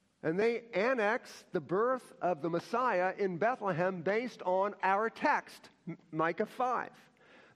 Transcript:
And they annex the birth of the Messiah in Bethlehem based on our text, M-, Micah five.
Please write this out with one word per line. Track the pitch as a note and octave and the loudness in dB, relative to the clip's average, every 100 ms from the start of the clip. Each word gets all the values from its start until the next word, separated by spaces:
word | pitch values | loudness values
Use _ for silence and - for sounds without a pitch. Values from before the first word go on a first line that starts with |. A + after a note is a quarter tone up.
| _ _ | _ _
And | D#3 F3 | -2 2
they | A3+ A#3 - | 2 0 -2
annex | F3 A#3 C4 G3+ A#3+ - - - | 0 0 2 2 0 -4 -20 -6
the | F3+ | -6
birth | C3+ F#3 B3 C4 - - | -2 0 2 0 -6 -4
of | F3 E3 | -2 0
the | E3 | -2
Messiah | E3+ - A3+ B3+ F#3 F#3 - | -4 -2 0 2 2 2 0
in | G3 E3+ | 0 2
Bethlehem | A3 B3+ G3+ D#3 F3+ F#3 | 0 0 0 0 0 0
based | E3+ G#3+ B3+ - | 0 0 -2 -4
on | F3+ F#3 G3+ - | 0 2 0 0
our | F#3 G3 A3+ | 2 2 0
text, | - D4+ A3 - - - _ - | 0 2 2 -2 -16 -20 _ -12
M-, | E3 - | -12 -6
Micah | D#3 E3 F3 | 0 0 0
five. | G#3+ - B3+ A3+ - - - _ - - - | -2 -2 -2 -2 -6 -12 -20 _ -20 -20 -10